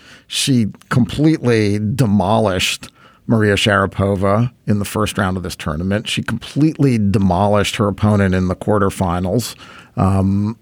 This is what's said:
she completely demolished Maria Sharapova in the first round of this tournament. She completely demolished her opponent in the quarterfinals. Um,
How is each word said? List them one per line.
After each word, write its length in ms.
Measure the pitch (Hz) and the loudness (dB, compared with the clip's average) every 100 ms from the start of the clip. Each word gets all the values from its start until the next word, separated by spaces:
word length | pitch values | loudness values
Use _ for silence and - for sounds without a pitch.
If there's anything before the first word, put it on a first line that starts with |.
| - - _ | -20 -20 _
she 400 | - - 123 101 - _ | -4 0 2 0 -6 _
completely 880 | - 101 127 156 160 120 113 104 104 | 0 0 0 0 0 0 2 2 0
demolished 1120 | 107 127 117 101 92 113 104 92 - - - _ - _ - | -2 0 2 2 2 0 0 0 -4 -6 -14 _ -20 _ -2
Maria 260 | 113 104 | 2 2
Sharapova 1000 | 98 110 98 95 - 98 98 98 104 123 - - | 2 2 2 2 0 -2 0 0 0 0 -4 -4
in 140 | 104 | -2
the 40 | |
first 320 | 98 110 104 - | -2 -4 -4 -2
round 200 | 95 92 | -2 -4
of 80 | |
this 100 | 87 | -8
tournament. 540 | - 85 76 95 104 - | -8 -6 -4 -2 -2 -4
She 160 | - | -6
completely 760 | - 113 - 135 156 160 139 117 | -6 -8 -6 0 0 2 2 2
demolished 760 | 101 101 95 87 101 104 95 - | 2 2 2 2 2 2 0 0
her 100 | 101 | -2
opponent 480 | 95 104 104 98 | 0 2 2 2
in 140 | 92 92 | 0 -2
the 80 | 90 | -2
quarterfinals. 960 | - 107 98 - 95 87 92 113 - - - - - - | -2 0 0 -2 -2 -2 -2 -2 -4 -12 -20 -20 -10 -2
Um, 640 | 95 98 95 98 104 117 | 0 2 2 0 -2 -6